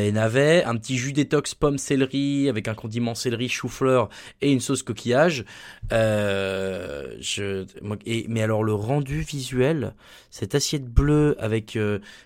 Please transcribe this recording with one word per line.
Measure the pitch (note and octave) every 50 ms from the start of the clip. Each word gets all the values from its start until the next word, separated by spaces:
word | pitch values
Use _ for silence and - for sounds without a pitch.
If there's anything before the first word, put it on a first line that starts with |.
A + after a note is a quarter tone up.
| G#2
et | G#2
navet, | G#2 G#2+ A2 A2+ A2 C3+ C#3+ D3+ E3 F3 -
un | A#2 A#2 A2+
petit | A2+ - C3 B2+
jus | B2 C#3 C#3
détox | D3 C#3 C3+ - D3 C#3+ - -
pomme | - - D3 C#3+ C#3
céleri, | - - D3 C3+ C3+ C3 C3+ C3+ C#3 C#3 C#3 C#3 C#3 C#3
avec | A#2 G#2+ G#2+ A2+
un | A2
condiment | A2 - A2+ G#2+ A#2+ A#2+ A#2 A#2
céleri, | - - B2+ A#2 A2+ B2+ B2
chou-fleur, | - - - B2 - - C#3 C3 C3 B2+ A2 G#2 - - - - - _
et | - C#3+
une | C#3 B2+
sauce | A#2 - C#3 B2+ -
coquillage. | - A2 - - A#2 A#2+ C3 D#3 F3+ D#3+ B2+ G#2+ - - - - - - - - -
Euh, | A#2 A2+ A2 A2 G#2+ G#2 G#2 G2+ G2 G2 G2 F#2+ F#2+ F#2+ F#2+ F#2+ F#2+ F#2 F2+ - D2 C#2+ C#2 B1+ A1+ -
je, | - - - - G2+ G2 G2 G2 F#2 G2 - -
moi, | - G2+ G#2+ G#2 -
et, | - A2+ A2+ - -
mais | A2+ A2+
alors, | A2 A2 A2 G#2+ A2
le | A2 G#2+
rendu | G2+ G#2 A2 C#3 D3 C#3+ C3+ C#3+ D#3
visuel, | D#3 - - C#3 B2+ B2 C3 B2 B2 C#3 E3 D#3 A2+ G2+ G2+ - - - - - - _
cette | - - - G2+ -
assiette | C#3+ - - - D3 C3
bleue | A#2+ A#2 C#3+ C#3 D3 D3+ D3+ D3+ D3 - -
avec, | - A2 A2 A2+ G#2+ G#2+ -
euh, | A#2 G#2+ G#2 G#2 G2+ G#2 - - - -